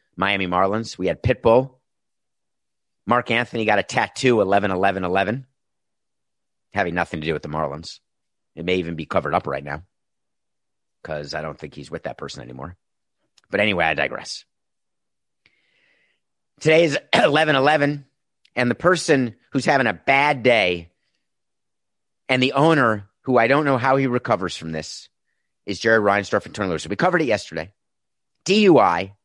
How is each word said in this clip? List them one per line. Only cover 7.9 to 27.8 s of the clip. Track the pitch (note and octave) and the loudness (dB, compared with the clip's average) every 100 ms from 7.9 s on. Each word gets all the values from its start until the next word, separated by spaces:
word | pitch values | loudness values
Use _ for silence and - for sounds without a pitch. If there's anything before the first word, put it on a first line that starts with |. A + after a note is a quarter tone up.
| - _ _ _ _ _ - | -20 _ _ _ _ _ -8
It | |
may | E2+ F#2 | -2 -2
even | E2 | -2
be | D#2+ D#2 | -8 -4
covered | E2+ D2 | -4 -2
up | D#2+ D2+ | -2 -2
right | C#2 | -8
now | C#2+ D2 - _ _ _ _ _ _ _ _ _ _ _ | -8 -12 -14 _ _ _ _ _ _ _ _ _ _ _
'cause | - D2+ D2 | -12 -10 -10
I | D#2 | -10
don't | D#2 D2 | -10 -12
think | D2 | -16
he's | D2 C2+ | -16 -14
with | D#2+ | -12
that | - - | -12 -12
person | C#2+ - | -14 -14
anymore. | A#1+ C2 D2+ F2+ _ _ _ _ _ _ _ | -16 -14 -16 -16 _ _ _ _ _ _ _
But | G2+ | -2
anyway, | G#2+ F#2 | 0 2
I | D#2+ | 0
digress. | D2 C#2 - - - - _ _ _ _ _ _ _ _ _ _ _ _ _ _ _ _ _ _ _ _ _ | 0 -4 -6 -12 -16 -18 _ _ _ _ _ _ _ _ _ _ _ _ _ _ _ _ _ _ _ _ _
Today | D#3 D#3+ | 4 4
is | E3+ C#3 - | 4 0 -2
<clears throat> | |
eleven | A#3 G3 D3 D#3 C#3 | 2 4 4 2 2
eleven, | C#3 D#3 C#3+ D3 - _ _ _ _ A#2+ | 2 2 0 -2 -10 _ _ _ _ -2
and | B2 | -2
the | |
person | A#2+ F3 F3+ - C#3 A#2+ - _ | 2 2 2 2 2 0 -6 _
who's | C3+ C#3 | -4 0
having | C#3 A#2+ | 2 2
a | |
bad | E2+ - C#3 D3 C#3 | -2 0 2 2 2
day | A#2+ A#2 F#2 F2 E2 _ _ _ _ _ _ _ _ _ _ _ _ _ - | 2 2 2 -2 -8 _ _ _ _ _ _ _ _ _ _ _ _ _ -4
and | C3 | 0
the | C3 | 2
owner, | C#3 D#3+ D3+ A#2+ G#2 G2+ _ | 4 4 4 2 0 -6 _
who | - A#2+ | 0 2
I | A#2 | 4
don't | C#3+ D3 | 2 2
know | B2+ | 0
how | C3 C#3 | 2 0
he | C3+ | 0
recovers | A#2+ - G2+ F2+ - | -2 -2 -2 -2 -8
from | E2 | -10
this, | D#2+ D2+ - - _ _ _ _ _ G2 | -8 -10 -14 -20 _ _ _ _ _ -12
is | F#2 | -4
Jerry | A2+ A2+ | 2 2
Reinsdorf | G2+ G2+ G2 G#2 - | 4 0 0 -4 -4
and | |
Tony | - G2 | -6 -4
La | D#2+ | -6
Russa. | D#2 | -6
We | G2+ | -2
covered | F3+ E3+ | 0 0
it | C#3 | -2
yesterday. | G#2 - D#2+ E2 _ | -4 -4 -10 -12 _